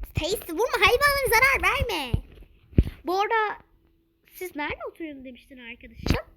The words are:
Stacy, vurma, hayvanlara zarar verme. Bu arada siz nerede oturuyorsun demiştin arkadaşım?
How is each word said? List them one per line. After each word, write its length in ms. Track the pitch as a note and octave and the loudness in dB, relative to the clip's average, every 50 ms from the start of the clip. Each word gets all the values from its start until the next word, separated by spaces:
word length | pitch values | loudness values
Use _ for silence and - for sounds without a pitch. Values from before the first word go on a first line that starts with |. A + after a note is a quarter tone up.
| - - | -14 -6
Stacy, 420 | - - D#4 E4+ G#4 - - - | -6 -4 -2 -2 -4 -4 -4 -6
vurma, 340 | D#4+ E4 A#4 D5+ C#5 G#4 G4+ | -2 -2 0 0 2 2 4
hayvanlara 420 | G4 A#4+ B4 C#5+ C#5+ C#5 C#5 C5+ - | 4 4 4 4 2 2 2 2 2
zarar 340 | A4+ A4+ B4+ C#5 C5 F#4+ | 4 4 4 4 4 2
verme. 500 | E4+ G4 A#4 C#5 C5 A#4 - D#4+ C4+ A#3+ A#3 - - - - - - - _ _ _ _ - - - - - - - | 2 0 0 0 -2 -2 -2 -4 -2 -4 -4 -4 -6 -10 -20 -20 -20 -20 _ _ _ _ 2 2 2 2 -4 -6 -4
Bu 160 | D#4 F4+ G4 | -2 0 0
arada 380 | G#4 G#4+ A#4 A4 G#4+ G#4 - - - _ _ _ _ _ _ _ _ _ _ _ _ _ | 0 2 2 0 0 0 -4 -8 -14 _ _ _ _ _ _ _ _ _ _ _ _ _
siz 240 | - - F#4 F4 - | -14 -12 -12 -10 -8
nerede 240 | D4 D4 D#4 A#4+ - E5 A4 | -8 -8 -8 -8 -8 -10 -12
oturuyorsun 340 | - - E4 D4+ C#4+ C4+ B3+ | -10 -10 -12 -12 -12 -12 -14
demiştin 340 | C4 A#3+ - - _ C#4 B3+ | -16 -18 -18 -20 _ -20 -20
arkadaşım? 680 | A#3+ A#3 A#3+ - - A#3 A#3 - - - - - - - - | -18 -18 -18 -18 -20 -20 -18 -8 -4 -2 -2 -2 -4 -8 -18